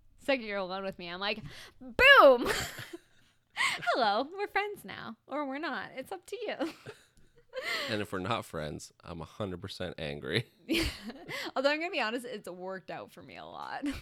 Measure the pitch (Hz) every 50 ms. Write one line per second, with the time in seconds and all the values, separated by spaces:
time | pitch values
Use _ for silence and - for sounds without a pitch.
0 | - - - - - - 269 269 220 214 202 202 190 175 185 196 196 190 185 -
1 | 175 170 175 180 196 208 220 214 214 - - - - - - - 254 254 226 -
2 | 494 539 554 508 359 277 254 233 320 381 427 - - - - - - - - -
3 | _ _ _ - - _ _ _ _ _ - - - - - - - - 587 330
4 | 240 208 196 220 269 294 359 381 415 - - 392 403 415 415 - - 196 - -
5 | - 220 226 _ _ - 269 277 294 269 262 285 320 311 254 202 247 - - 262
6 | 262 - 381 359 - - 403 466 453 - - - 285 330 - - - - - -
7 | - _ _ - - - _ - - - - 523 587 679 679 659 294 - 113 104
8 | 101 - - 95 92 95 117 95 104 - - 82 76 76 73 78 - - - _
9 | - - 87 82 78 - - - 110 95 92 87 98 95 - - 92 85 73 -
10 | 78 73 71 73 69 67 80 113 - - _ _ - - 330 339 330 - - -
11 | 196 214 254 269 359 - 403 554 523 359 - 262 262 277 294 311 330 359 403 302
12 | 233 214 226 269 240 - - 214 - - 175 185 180 185 190 185 - - 170 143
13 | 104 - - - - - 90 - 78 80 - 73 71 65 - - - 285 269 -